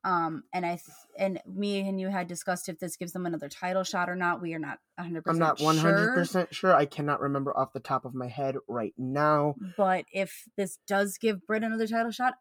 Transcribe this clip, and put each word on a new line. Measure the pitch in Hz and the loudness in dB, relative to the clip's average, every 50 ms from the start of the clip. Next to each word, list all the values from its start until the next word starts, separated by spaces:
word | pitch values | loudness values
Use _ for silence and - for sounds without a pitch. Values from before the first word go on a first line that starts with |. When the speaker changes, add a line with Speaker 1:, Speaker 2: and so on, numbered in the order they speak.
Speaker 1:
Um, | - 190 180 170 165 160 160 143 - _ - | 0 2 2 2 2 0 -4 -6 -10 _ -6
and | 185 175 | -4 -2
I | 170 175 | -2 -4
th-, | 170 - - - - - _ _ - | -6 -8 -18 -20 -20 -20 _ _ -2
and | 190 196 185 - - | -2 -2 -2 -4 -8
me | - 185 190 202 202 202 196 196 | -10 -6 -4 -2 0 0 0 -2
and | 196 196 190 | -2 -2 -2
you | 185 190 | -2 -2
had | 196 190 180 175 | -2 -2 -4 -4
discussed | 180 165 - - 180 170 - - | -8 -8 -4 -4 -4 -4 -4 -10
if | 175 - | -10 -8
this | - 170 - | -8 -10 -8
gives | - 180 175 | -8 -10 -8
them | - 185 180 | -6 -4 -4
another | 170 170 156 147 143 | -4 -4 -4 -6 -10
title | - - - 180 185 190 185 | -10 -8 -6 -2 0 0 -2
shot | - - 185 180 175 | 0 -2 -2 -2 -2
or | 180 | -2
not. | 180 180 175 175 120 | 0 0 0 0 0
We | 180 165 165 | -4 -6 -4
are | 160 | -4
not | 156 143 131 - _ _ _ | -6 -6 -8 -12 _ _ _
a | - | -12
hundred | 175 170 170 160 156 | -8 -6 -6 -4 -2
Speaker 2:
I'm | - 160 | 0 2
Speaker 1:
percent | 165 | 4
Speaker 2:
not | 165 156 143 - | 4 2 2 4
Speaker 1:
sure. | 147 | 4
Speaker 2:
one | 156 160 | 4 4
hundred | 160 156 170 170 202 214 226 - | 6 6 6 6 6 4 4 2
percent | 180 175 165 - 185 175 - - | 2 0 2 2 0 0 0 -4
sure. | - - 185 180 | 0 4 6 8
I | 143 147 | 8 6
cannot | 143 - - 147 147 143 - | 4 0 -4 -2 -2 0 0
remember | 139 143 139 139 139 139 - | 0 -2 0 0 -2 -2 0
off | - 131 135 _ | 0 -2 -2 _
the | 131 | -12
top | - - 139 131 - | -4 -2 -2 -2 -2
of | 131 120 | -4 -8
my | 127 123 123 | -6 -8 -8
head | 117 139 139 135 135 131 - | -4 -4 -2 -2 -2 -4 -6
right | - 117 120 110 101 - | -4 -4 -4 -4 -4 -6
now. | - 127 127 135 143 147 151 151 147 147 147 143 131 202 185 180 | -6 -6 -2 0 2 4 4 4 4 4 2 0 -2 -8 -10 0
Speaker 1:
But | - 202 190 185 180 - _ | 2 2 4 4 2 0 _
if | - 190 190 185 - - - - _ | -4 -4 -4 -4 -4 -16 -20 -12 _
this | - 202 180 - - _ - | -4 -4 -4 -4 -12 _ 0
does | 202 196 202 202 190 - | 2 2 2 2 -2 0
give | - 220 208 185 - | 0 0 0 0 -2
Britt | - 214 220 220 | -2 0 0 0
another | 226 220 220 226 | 0 0 0 -2
title | 220 226 226 226 233 | 0 0 0 0 -2
shot | 220 - 247 254 247 _ | -2 0 0 0 0 _